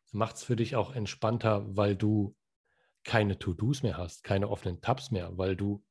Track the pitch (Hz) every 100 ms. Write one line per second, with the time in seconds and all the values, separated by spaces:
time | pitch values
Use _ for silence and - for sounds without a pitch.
0 | _ 104 113 - - 117 110 123 98 127
1 | 104 - 110 117 113 104 104 98 104 95
2 | 107 107 101 - _ _ _ _ _ _
3 | - 117 104 95 - 85 107 143 113 90
4 | 87 - - 98 101 101 95 87 - 123
5 | - 101 87 87 92 95 101 101 _